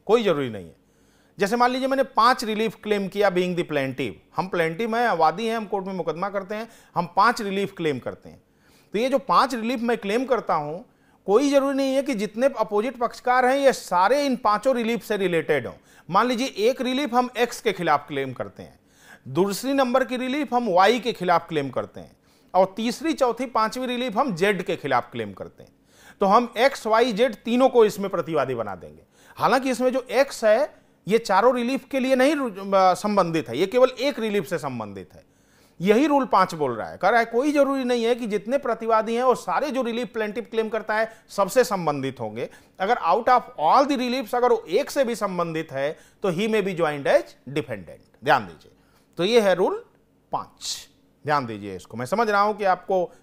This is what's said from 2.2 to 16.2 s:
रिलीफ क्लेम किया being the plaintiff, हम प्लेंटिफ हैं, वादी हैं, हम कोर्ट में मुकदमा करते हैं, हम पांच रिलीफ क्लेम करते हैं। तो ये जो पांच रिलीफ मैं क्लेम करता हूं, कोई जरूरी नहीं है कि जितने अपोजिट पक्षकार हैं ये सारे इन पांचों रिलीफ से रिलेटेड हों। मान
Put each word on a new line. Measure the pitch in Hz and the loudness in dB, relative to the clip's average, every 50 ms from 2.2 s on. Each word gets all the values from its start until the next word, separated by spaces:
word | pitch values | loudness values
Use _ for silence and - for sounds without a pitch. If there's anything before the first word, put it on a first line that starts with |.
| 220 240 254 247 240 | 4 4 4 2 0
रिलीफ | 214 214 208 220 220 - - | -2 0 0 0 -2 -4 -4
क्लेम | - 214 208 202 196 185 | -4 -2 -2 -2 -2 -2
किया | - 202 208 196 | 0 2 2 2
being | 180 180 180 180 180 | 2 2 0 0 0
the | 165 160 | -2 -4
plaintiff, | 147 156 143 135 135 131 143 139 107 85 - _ _ - | -2 -2 -2 -2 -2 -4 -4 -6 -6 -6 -10 _ _ -8
हम | - 170 185 | -8 -6 -2
प्लेंटिफ | - 175 165 160 165 165 226 226 220 | -2 0 0 0 -2 -4 -4 -2 -2
हैं, | 233 247 226 | 0 0 0
वादी | 190 165 160 156 165 185 233 | 2 4 2 2 2 0 -2
हैं, | 220 226 | -4 -4
हम | 233 214 | -4 -4
कोर्ट | 185 214 196 185 | -4 -6 -6 -4
में | 190 190 | -4 -6
मुकदमा | 180 160 165 151 165 190 202 | -4 -4 -4 -4 -4 -6 -6
करते | 190 202 190 180 208 | -6 -6 -6 -6 -8
हैं, | 214 226 226 - - _ _ - | -10 -10 -12 -16 -20 _ _ -4
हम | 165 175 - - | -4 -4 -2 2
पांच | 190 202 233 233 - | 2 2 4 2 0
रिलीफ | 214 196 190 196 196 - - | -2 -4 -2 -2 -4 -4 -4
क्लेम | - 170 156 139 123 | -4 -2 -2 -2 -4
करते | - 107 92 - - 85 | -6 -10 -10 -12 -14 -20
हैं। | 78 - _ _ _ _ _ _ _ _ _ _ | -20 -20 _ _ _ _ _ _ _ _ _ _
तो | - 202 | -4 -2
ये | 240 262 | 0 0
जो | 262 269 | 0 0
पांच | - - 175 190 247 254 262 | 0 2 2 2 2 2 0
रिलीफ | 233 214 226 262 233 | -4 -4 -4 -4 -2
मैं | 233 233 240 - | -2 -2 -2 -2
क्लेम | - 196 202 240 269 | -2 -2 -2 -2 0
करता | 262 254 214 - - 180 | 0 -2 -2 0 -2 -2
हूं, | 160 147 147 156 185 247 - _ _ _ _ _ _ _ | -2 -2 -6 -8 -10 -12 -18 _ _ _ _ _ _ _
कोई | - 196 240 294 277 | 2 2 4 4 4
जरूरी | 277 277 262 277 277 | 4 4 2 2 0
नहीं | 269 269 269 262 | 0 0 0 0
है | 269 | 0
कि | 262 262 262 | 0 -2 -2
जितने | 196 214 208 - 220 254 277 240 220 | -4 -4 -6 -2 0 0 0 0 0
अपोजिट | 220 - 208 208 214 269 254 | -2 -2 0 -2 -2 -2 -4
पक्षकार | 233 240 220 - - - 247 247 254 247 | -4 -4 -6 -6 -4 -2 0 2 4 4
हैं | 247 269 | 4 4
ये | 285 277 262 | 4 4 4
सारे | - - - - 185 170 185 202 254 294 285 | 2 2 -2 -2 2 4 4 4 4 2 2
इन | 277 254 | 0 0
पांचों | - - 214 208 208 208 262 262 | 0 0 0 0 2 2 0 0
रिलीफ | 247 226 226 233 196 - | 0 0 -2 -2 -4 -4
से | - 214 | -4 -2
रिलेटेड | 196 196 175 170 160 151 - 156 139 113 | -2 0 0 0 0 0 0 0 0 -2
हों। | 98 78 - _ _ _ - _ - | -4 -10 -16 _ _ _ -20 _ -2
मान | 165 196 | 0 2